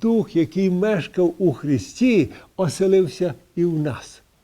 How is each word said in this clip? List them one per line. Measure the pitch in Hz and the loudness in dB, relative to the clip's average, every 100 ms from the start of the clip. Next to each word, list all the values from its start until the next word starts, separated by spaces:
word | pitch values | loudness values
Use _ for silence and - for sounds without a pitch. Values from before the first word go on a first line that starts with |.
Дух, | 226 226 - 165 | 0 0 0 -2
який | 156 185 190 | -2 0 0
мешкав | 180 214 196 139 180 175 - | 0 0 -2 -4 0 0 2
у | 180 | 0
Христі, | 120 147 135 - - 254 214 131 - - - | 0 -2 -2 -2 0 2 4 2 -4 -16 -4
оселився | 185 - 190 190 180 - 175 - _ 175 | -4 0 2 2 2 -2 -6 -6 _ -4
і | |
в | 175 156 | -2 0
нас. | 147 104 - - _ _ | -4 -6 -14 -20 _ _